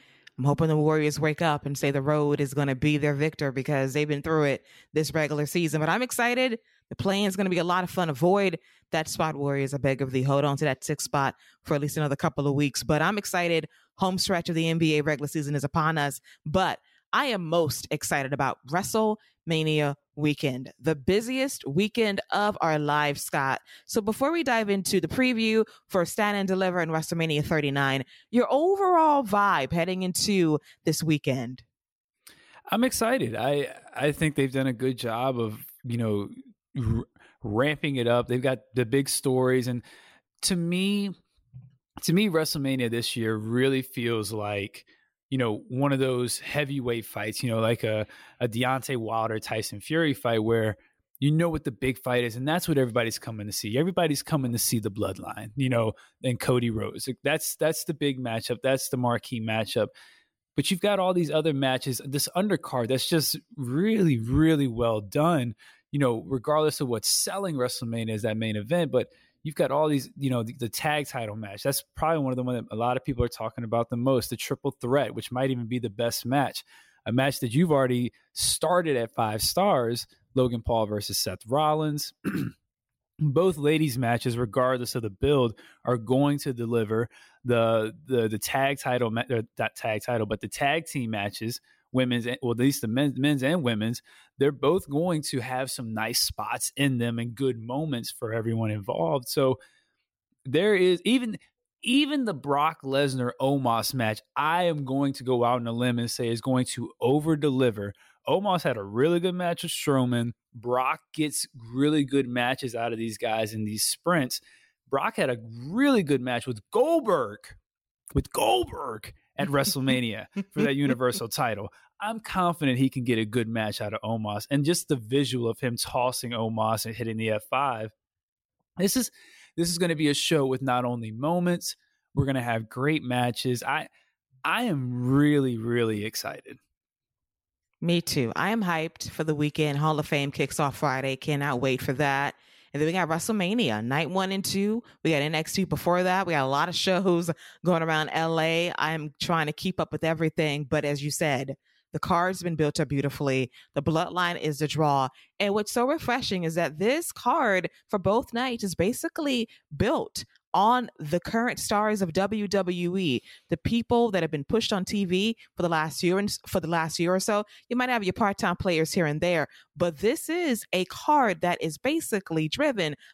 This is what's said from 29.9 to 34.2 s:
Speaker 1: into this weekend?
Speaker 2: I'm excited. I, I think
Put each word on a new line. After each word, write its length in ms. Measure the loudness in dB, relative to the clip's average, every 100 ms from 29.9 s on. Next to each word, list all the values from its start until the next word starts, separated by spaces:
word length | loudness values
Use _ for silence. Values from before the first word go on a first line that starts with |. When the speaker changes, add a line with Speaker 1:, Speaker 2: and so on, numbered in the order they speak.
| 0
Speaker 1:
into 560 | -2 -2 2 4 4 2 -2 -6
this 180 | -2 0
weekend? 600 | 2 0 0 -2 -4 -12 -18 _ _ _ _ _ -20 -20 _ -18 -4
Speaker 2:
I'm 140 | 0
excited. 500 | 0 2 0 2 0
I, 400 | 0 0 0 -2 -6 -14
I 180 | -2 0
think 220 | 2